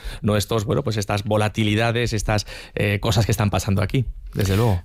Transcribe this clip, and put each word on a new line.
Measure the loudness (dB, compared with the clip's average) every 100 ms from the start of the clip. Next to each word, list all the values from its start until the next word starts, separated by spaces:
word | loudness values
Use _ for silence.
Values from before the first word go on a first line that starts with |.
| -10 -4
No | 0 0
estos, | 0 -2 0
bueno, | -2
pues | -2 -4
estas | -2 -2
volatilidades, | 0 0 0 0 2 2 2 0 0
estas, | -2 0 0 -2 -14 -10
eh, | -2 0 0
cosas | 2 2
que | 2
están | 2 2
pasando | 2 0 0
aquí, | 0 0 -2 -6 -10
desde | -2 0 2
luego. | 2 0